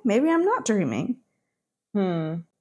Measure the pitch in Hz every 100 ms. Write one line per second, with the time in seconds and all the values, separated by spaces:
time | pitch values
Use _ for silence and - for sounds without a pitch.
0 | 233 214 311 330 370 508 - 208 143 110
1 | - 247 _ _ _ _ _ _ _ 208
2 | 190 165 156 170 - _